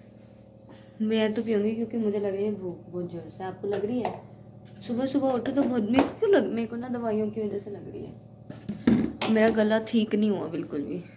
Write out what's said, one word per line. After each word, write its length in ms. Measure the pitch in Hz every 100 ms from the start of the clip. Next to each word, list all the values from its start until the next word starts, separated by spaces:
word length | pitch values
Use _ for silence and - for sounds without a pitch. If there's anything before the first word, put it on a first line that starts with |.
| - - - - - - - - - -
मैं 320 | 220 220 214
तो 80 | 214
पीऊँगी 320 | 220 208 214
क्योंकि 220 | 226 226 233
मुझे 220 | 214 208
लग 160 | 202
रही 100 | 190
है 100 | 208
भूख 340 | 196 185 165 -
बहुत 240 | 175 175
जोर 180 | 170 156 -
से। 60 |
आपको 240 | 185 180 202
लग 160 | 196
रही 160 | 208 247
है? 360 | 202 - - - - - - - -
सुबह 200 | 233 269
सुबह 220 | 277 269
उठो 240 | 247 247
तो 100 | 269
बहुत, 200 | 240 247
मेरे 200 | 202 262
को 160 | 277 -
क्यों 120 | 427
लग, 220 | 359 190
मेरे 140 | 226 226
को 100 | 233
ना 120 | 247
दवाइयों 420 | 247 233 214 214
की 100 | 214
वजह 180 | 208 202
से 120 | 208
लग 220 | 190 -
रही 120 | -
है। 220 | - - - - - - - - - - - - -
मेरा 160 | 220 220
गला 300 | 220 214 220
ठीक 360 | 220 233 214
नहीं 160 | 208 214
हुआ 180 | 185 156
बिल्कुल 320 | 160 - 151
भी, 180 | 147 175 170